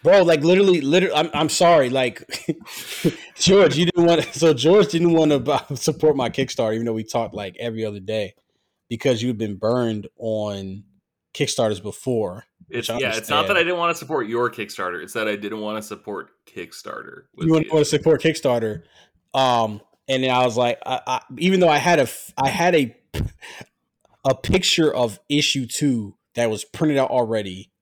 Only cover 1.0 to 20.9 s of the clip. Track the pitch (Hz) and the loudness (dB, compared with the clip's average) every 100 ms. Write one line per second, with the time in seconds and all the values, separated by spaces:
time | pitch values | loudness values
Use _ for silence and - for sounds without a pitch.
1 | 185 - 160 147 156 - 170 165 131 131 | 2 0 -2 0 -2 4 6 6 4 0
2 | 123 - - - - 156 - - - - | -2 -4 -14 -10 -8 -8 -10 -16 -14 -2
3 | 170 - - - 175 196 170 139 175 175 | -2 -2 -18 -4 4 6 6 4 0 2
4 | 170 165 - 135 165 139 143 202 196 170 | 2 2 -2 2 2 4 4 4 4 2
5 | 170 165 156 143 123 139 - 139 - 147 | 2 4 4 2 0 -2 -4 -4 -4 2
6 | 156 143 120 123 135 - 110 113 117 110 | 2 2 -2 -2 -4 0 0 0 -2 -4
7 | 110 120 110 110 101 90 117 113 110 104 | -4 -4 -4 -6 -10 -8 -8 -6 -6 -6
8 | 95 110 98 _ _ _ _ _ _ 113 | -6 -4 -6 _ _ _ _ _ _ -4
9 | 143 117 123 107 107 95 107 123 117 107 | 0 0 -2 -4 -6 -4 -2 0 -2 -4
10 | 104 _ 113 107 104 101 98 98 - _ | -10 _ -6 -4 -4 -6 -10 -12 -18 _
11 | _ _ _ - 143 - 113 101 104 - | _ _ _ -6 -4 0 -2 -2 -8 -10
12 | - 120 98 95 _ _ _ - - 117 | -4 -2 -4 -8 _ _ _ -8 -6 -4
13 | - 110 - 147 190 190 170 175 170 165 | -4 -4 -2 -2 0 0 0 -2 -2 -4
14 | 139 151 110 120 120 117 104 - 92 87 | -6 -6 -4 -2 -2 -4 -12 -8 -8 -8
15 | 92 117 107 104 104 110 104 107 107 104 | -8 -6 -4 -4 -6 -8 -6 -8 -10 -14
16 | - 98 - _ _ - 85 - - 57 | -10 -12 -12 _ _ -14 -14 -16 -14 -14
17 | - - _ - 165 160 156 156 147 151 | -16 -20 _ -4 2 2 2 0 2 2
18 | 160 143 165 151 135 120 110 104 _ _ | 2 2 2 0 0 0 -2 -6 _ _
19 | _ _ _ 139 131 120 110 104 _ _ | _ _ _ 0 2 2 0 -4 _ _
20 | - 131 131 127 127 117 123 - - | -4 -2 0 2 2 2 0 -2 -6